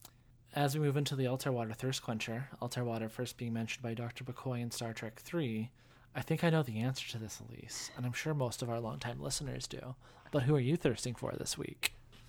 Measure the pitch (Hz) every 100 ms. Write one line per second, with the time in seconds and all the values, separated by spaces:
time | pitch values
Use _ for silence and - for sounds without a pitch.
0 | - - - - - - 143 147 147 143
1 | 143 139 127 127 143 123 113 110 127 127
2 | - 113 113 113 135 - 120 127 120 113
3 | 113 - 123 - 120 113 113 - 120 113
4 | 117 - 127 123 131 123 120 - 117 110
5 | 113 - - 170 135 110 120 - - -
6 | - 139 - 160 175 160 131 110 123 135
7 | - 113 110 - 113 117 - - - -
8 | 127 117 151 151 123 110 120 117 113 127
9 | 120 127 143 - 139 127 - - - 127
10 | - - - 147 127 151 123 170 151 113
11 | 127 117 - - - - - - - -
12 | - -